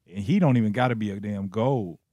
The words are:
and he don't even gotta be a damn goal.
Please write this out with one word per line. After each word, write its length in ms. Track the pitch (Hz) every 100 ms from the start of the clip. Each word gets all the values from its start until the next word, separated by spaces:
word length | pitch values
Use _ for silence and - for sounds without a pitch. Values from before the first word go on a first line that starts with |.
| _
and 120 | 180
he 160 | - 202
don't 180 | 160 123
even 140 | 110
gotta 240 | 101 127 113
be 160 | 104
a 80 | 98
damn 280 | 104 101 98
goal. 520 | 110 127 131 90 - _